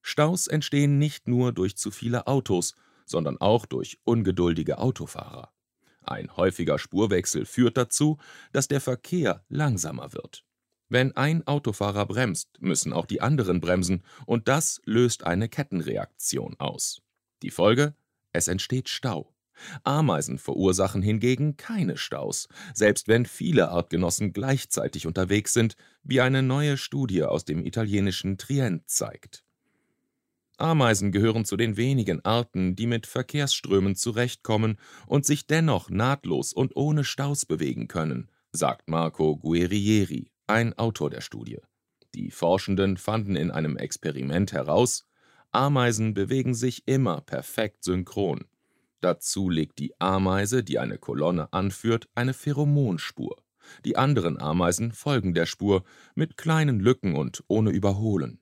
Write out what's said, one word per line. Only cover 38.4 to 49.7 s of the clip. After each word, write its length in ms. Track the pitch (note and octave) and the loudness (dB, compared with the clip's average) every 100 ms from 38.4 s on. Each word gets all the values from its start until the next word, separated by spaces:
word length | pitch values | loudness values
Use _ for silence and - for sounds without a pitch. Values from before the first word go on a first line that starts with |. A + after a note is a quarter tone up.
| _ | _
sagt 360 | - C#2 B1 - | -2 -2 -2 -4
Marco 480 | D#2+ E2 - D#2 | -2 -2 0 0
Guerrieri, 960 | D2+ D#2 E2+ F2 G#2 G2+ G#2+ F2 C2 - _ | 0 0 0 2 0 2 2 2 -4 -10 _
ein 320 | - A2+ A#2 - | -2 0 0 -2
Autor 320 | A2+ G#2+ D2+ | -4 -2 -6
der 120 | A#1+ | -6
Studie. 360 | - A1 A1+ - _ _ _ _ _ | -12 -14 -12 -14 _ _ _ _ _
Die 160 | - - | -10 -10
Forschenden 680 | - E2+ F#2+ - F#2+ G2 F#2 | -2 2 2 2 2 2 0
fanden 380 | - A2 G2+ | -2 -2 -2
in 140 | E2 E2+ | -2 -2
einem 280 | - D2+ C2 | -2 -4 -4
Experiment 760 | C2+ - D#2+ C#2 C2+ E2 G2 | -8 -6 -6 -6 -2 0 0
heraus, 540 | D#2 C2+ E2 B2 - _ _ _ _ _ | -2 2 2 2 -2 _ _ _ _ _
Ameisen 640 | A#2 C#3 C#3 A#2+ G#2+ A2 | 0 2 4 2 2 0
bewegen 400 | G2+ G2 C3+ B2+ | 0 -2 0 -2
sich 340 | A2+ B2+ - - | -2 -2 -4 0
immer 340 | C3+ A#2 D2 | 2 2 -2
perfekt 600 | - C2 - - G#2+ _ | -6 -10 -6 -4 -4 _
synchron. 640 | - F2+ F2 - F#2+ C#2 - _ _ _ _ _ | -2 -2 -2 -2 -2 -2 -10 _ _ _ _ _
Dazu 480 | F2+ E2 - F#2+ F#2+ | 0 0 -4 -2 0
legt 300 | D#2+ D2+ | 0 -2